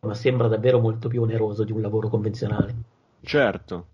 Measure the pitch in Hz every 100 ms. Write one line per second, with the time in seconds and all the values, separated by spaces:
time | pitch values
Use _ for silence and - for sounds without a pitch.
0 | 107 104 131 123 117 110 123 127 113 107
1 | 120 120 113 110 110 104 107 110 104 107
2 | 104 107 107 101 - 107 - - - _
3 | _ _ - 147 120 95 - 87 85